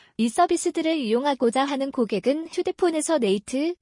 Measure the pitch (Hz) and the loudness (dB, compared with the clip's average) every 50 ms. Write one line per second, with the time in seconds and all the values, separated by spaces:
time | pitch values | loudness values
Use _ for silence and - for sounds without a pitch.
0 | - _ _ - 220 233 - - 349 359 349 330 - 359 - 330 320 320 320 320 | -20 _ _ -2 -2 0 2 2 2 2 2 0 0 -2 -2 0 0 0 0 0
1 | 262 214 220 240 269 294 285 - 254 233 - 262 269 277 285 262 269 277 - - | 0 0 0 0 2 0 0 2 0 0 2 2 0 0 -2 -4 -4 -4 -2 -2
2 | 233 202 226 190 - 240 277 311 320 339 - - 349 370 359 - 381 349 320 311 | -2 0 -2 0 0 0 0 0 -2 -6 -6 -4 -4 -4 -2 0 0 0 2 0
3 | 294 - 330 294 233 196 190 208 - - - 262 294 330 359 - | 0 0 0 2 2 2 2 0 -2 -4 -4 -2 -2 -2 -4 -6